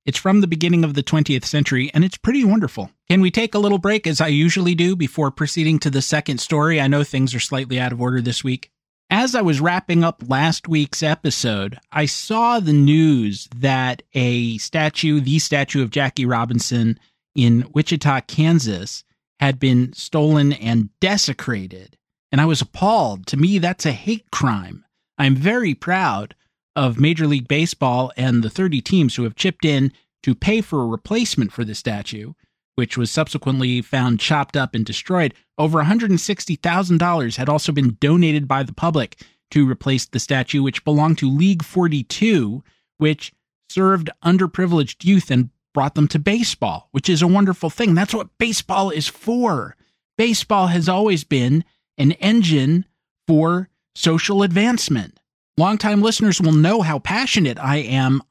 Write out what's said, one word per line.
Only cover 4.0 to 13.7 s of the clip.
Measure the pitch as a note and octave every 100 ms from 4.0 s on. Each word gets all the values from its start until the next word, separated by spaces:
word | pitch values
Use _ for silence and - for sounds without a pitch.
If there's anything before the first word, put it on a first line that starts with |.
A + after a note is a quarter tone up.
| E3+
as | D3
I | D#3+
usually | D3 E3 F#3+ F3 E3+
do, | F3 F#3+
before | C#3 - C#3
proceeding | - D3+ - D#3 D#3
to | D3+
the | C3+
second | - D3+ - B2+
story? | - D3+ D#3 D#3
I | C3+
know | C#3+
things | C#3+ C3+ C3 A#2+
are |
slightly | - C3 B2+ B2+
out | B2+
of | A#2+
order | B2 B2+
this | A#2+ A#2
week. | C3+ B2+ - _ _ _ -
As | F#3+ B3+ A#3+
I |
was | F#3 C#3
wrapping | E3 F3+ - E3+
up | E3 - B2
last | C3 D#3+ E3 -
week's | D#3+ D3 -
episode, | D#3 - D3+ - A#2+ G#2 G2 B2 _
I | D3+ D3+
saw | - - A3 A#3 A#3+
the | E3
news | D3 C#3+ D#3 D#3+ C3+ G#2+ G2 - A#2+
that | C3+